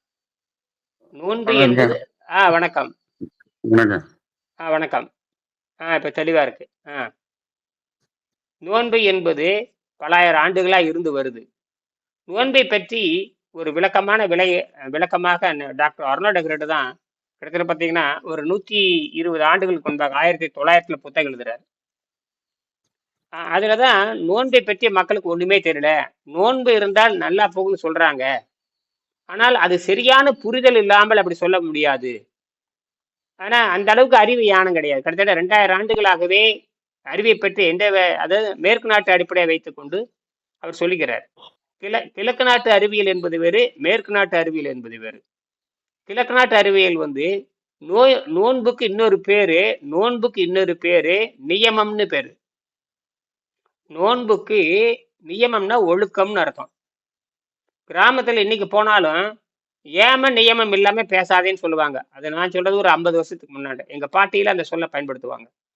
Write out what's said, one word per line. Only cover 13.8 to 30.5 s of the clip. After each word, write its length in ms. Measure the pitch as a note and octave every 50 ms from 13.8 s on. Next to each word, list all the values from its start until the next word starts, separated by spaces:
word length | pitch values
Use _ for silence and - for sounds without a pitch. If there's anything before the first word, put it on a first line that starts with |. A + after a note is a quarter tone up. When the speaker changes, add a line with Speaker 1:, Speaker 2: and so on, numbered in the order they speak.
| F3+ F#3+ F#3 G3+ G3 G3+ G#3 A3 G#3+ F#3
Speaker 1:
விலை-, 640 | E3+ F3 F#3 F#3 F3 F3+ - - _ C#3+ C#3 C3
விளக்கமாக 640 | C3+ D#3 F3+ E3+ - F3 F3 F3 F3 F3 G3 F3+ D#3
ந-, 180 | D3 C#3+ C#3 C3+
டாக்டர் 300 | C3 D3 D3+ - - D3+
அர்னால்டு 300 | C#3 C3+ D#3 F#3+ G#3 G3+
ஹெக்ரேட் 300 | F3 D#3+ D#3+ D#3 D3 D3+
தான் 340 | D3+ D#3+ D3+ C3+ B2+ C3+ _ _ _ _ _ _ _ _ _
கிட்டத்தட்ட 360 | - D#3 D#3 F3 F3 E3 E3+
பாத்தீங்கன்னா, 480 | D#3 E3+ E3 E3 E3+ D#3 C#3+ C#3+ D#3
ஒரு 220 | - E3+ D#3+ D#3 D3
நூத்தி 640 | D#3+ F#3 G#3 F#3+ - G#3+ G#3 G3 F#3 F3 E3 D3+ -
இருபது 320 | - D#3+ E3 F3 E3 D#3 D3+
ஆண்டுகளுக்கு 460 | D#3 E3+ F#3+ F#3+ F#3 F3+ D#3+ C#3 D3+
முன்பாக 240 | D3 C#3+ D3 C#3 C3+
ஆயிரத்தி 480 | C#3+ D#3+ F3 F3 D3+ D#3+ D3+ - C#3+
தொள்ளாயிரத்துல 340 | C#3+ D#3+ E3+ F3 E3+ - D#3+
புத்தகம் 380 | C#3+ - C#3+ C3 E3 D#3 C#3 C3
எழுதுறாரு. 360 | A#2+ A#2+ A#2 A#2 B2 _ _ _ _ _ _ _ _ _ _ _ _ _ _ _ _ _ _ _ _ _ _ _ _ _ _ _ _ _ _ _ _ _ _ -
ஆ, 240 | D#3+ E3+ E3 E3 F#3+
அதுலதான் 640 | G3+ G#3+ A3 A3 B3+ C4 A#3 G3 G3 A3 A3+ G#3
நோன்பை 420 | E3+ E3 F#3+ A3+ C4 C4+ A#3+ B3
பற்றி 280 | G3 G3+ G#3 F#3 A#3+ A3+
மக்களுக்கு 400 | G3 F#3+ F3+ - G#3+ G#3 - F3+
ஒண்ணுமே 300 | E3+ E3+ F3+ F3+ G3+ F#3+
தெரியல. 480 | F3+ E3+ D#3 D3 C#3+ D3+ D#3 D3+ C3 - _ _ _
நோன்பு 520 | - C#3+ E3 G3 A#3 C4 C4 B3+ B3 A#3
இருந்தால் 420 | G#3+ G3+ G3+ G3 G#3+ A3 A3+ G#3 F3+
நல்லா 320 | D#3+ D#3+ E3+ G3+ G#3+ G3 F3
போகும்னு 220 | F#3+ F#3+ F#3+ G3 E3+ -
சொல்றாங்க. 560 | D#3+ D#3+ E3 E3 D#3+ C#3+ C3+ B2+ C3 C3+ A#2 - _ _ _ _ _ _ _ _ _ _ _ _ _ _ _ _
ஆனால் 300 | - F3 G3+ A3+ B3 B3+
அது 240 | A3+ E3+ F3+ F3+ F3
சரியான 520 | - - G3 G#3+ A#3+ B3+ C4 C4+ C#4 C#4+
புரிதல் 440 | B3+ - - G#3